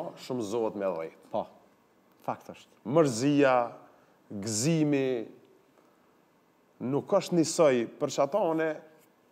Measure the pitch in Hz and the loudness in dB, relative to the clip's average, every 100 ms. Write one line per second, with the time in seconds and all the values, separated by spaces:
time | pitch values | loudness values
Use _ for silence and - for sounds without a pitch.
0 | 170 - - 127 104 117 110 101 98 82 | -4 -12 -8 -8 -4 -2 -2 -2 -4 -4
1 | 80 - - 107 92 - _ _ _ _ | -8 -14 -8 -8 -8 -14 _ _ _ _
2 | _ _ - 113 - 87 - _ 98 151 | _ _ -10 -10 -12 -20 -20 _ 0 2
3 | 147 110 135 143 135 127 117 - - _ | 2 2 0 4 4 4 0 -8 -20 _
4 | _ _ _ 104 101 107 139 165 151 143 | _ _ _ -8 -6 -2 0 2 2 0
5 | 135 123 107 - _ _ _ _ _ _ | 0 -4 -8 -16 _ _ _ _ _ _
6 | _ _ _ _ _ _ _ _ 120 139 | _ _ _ _ _ _ _ _ -4 -4
7 | 135 196 - 175 151 - 156 127 113 - | 2 0 2 2 2 4 4 4 0 -4
8 | 143 - 139 202 180 160 160 151 - - | -4 0 0 0 0 0 -2 -4 -14 -20
9 | _ _ _ | _ _ _